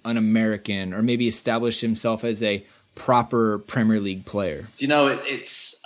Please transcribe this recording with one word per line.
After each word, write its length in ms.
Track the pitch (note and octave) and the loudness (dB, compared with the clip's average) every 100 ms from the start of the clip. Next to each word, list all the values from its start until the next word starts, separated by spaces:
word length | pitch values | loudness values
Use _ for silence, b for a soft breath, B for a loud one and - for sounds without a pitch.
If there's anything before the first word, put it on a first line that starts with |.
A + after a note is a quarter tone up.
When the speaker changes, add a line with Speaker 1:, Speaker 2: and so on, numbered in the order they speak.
Speaker 1:
an 120 | A#2 A#2 | -4 0
American 800 | A2 A2+ A2 G#2 - G2 F#2 | 2 4 2 0 -2 -4 -4
or 80 | F#2+ | -2
maybe 240 | A#2+ A#2+ A#2+ | 0 2 0
establish 540 | A2 B2 A2+ A#2+ A2+ | -2 -2 0 0 -2
himself 420 | A#2 A2+ A#2 A2+ | -2 0 0 -2
as 200 | A#2 G#2+ | -2 0
a 220 | G#2+ G2+ - b b | 0 -2 -6 b b
proper 640 | - - A#2+ A#2 A#2+ A2 G#2 | -6 2 2 4 2 2 0
Premier 380 | - B2 A2 A2 | -2 0 2 2
League 280 | G2+ F#2+ - | 0 -6 -6
player? 420 | G2+ F#2 C#2+ - - | -4 -2 -4 -10 -6
Speaker 2:
Do 80 | |
you 40 | C#3 | 0
know, 180 | D3 C#3 | 4 4
it, 140 | A#2+ C3+ | 2 -4
it's, 480 | C3 - - - - | -8 -8 -12 -12 -8